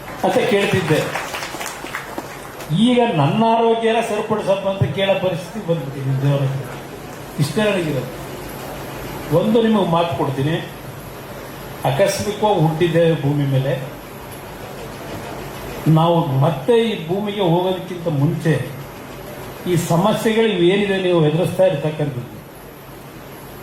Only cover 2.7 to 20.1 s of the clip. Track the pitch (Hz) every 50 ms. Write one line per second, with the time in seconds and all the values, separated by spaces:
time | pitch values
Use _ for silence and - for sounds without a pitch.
2.7 | 151 185 226 247 247 240 233 214 185 156 139 151 202 214 226 226 226 233 233 226
3.7 | 226 226 226 220 233 233 226 - 208 214 220 - 220 208 180 165 196 190 185 196
4.7 | 196 196 - - - 196 196 196 185 - 175 185 175 - - - - 220 185 165
5.7 | 165 156 139 135 - 143 131 135 135 131 135 143 139 139 135 135 - - - -
6.7 | - - - - - - - - - - - - - - 143 - - 214 214 208
7.7 | 196 180 165 151 139 131 - - - - - - - - - - - - - -
8.7 | - - - - - - - - - - - - 147 170 190 220 220 240 220 220
9.7 | 214 202 180 170 165 170 170 170 - - 156 135 131 131 135 151 160 - - -
10.7 | - - - - - - - - - - - - - - - - - - - -
11.7 | - - - 139 135 - 196 196 - - - 208 202 - 214 214 202 170 156 160
12.7 | - - 175 165 156 165 170 165 165 143 139 139 143 143 143 139 135 131 - 139
13.7 | 135 - - - - - - - - - - - - - - - - - - -
14.7 | - - - - - - - - - - - - - - - - - - - -
15.7 | - - 139 151 160 156 165 170 170 165 160 143 131 131 143 165 160 - - -
16.7 | 233 226 226 214 202 170 160 156 180 202 214 208 202 208 196 170 165 180 185 185
17.7 | 185 - - - 185 170 - 170 151 135 139 165 - - - 165 147 123 - -
18.7 | - - - - - - - - - - - - - - - - - - - 185
19.7 | 175 160 - - 170 165 185 214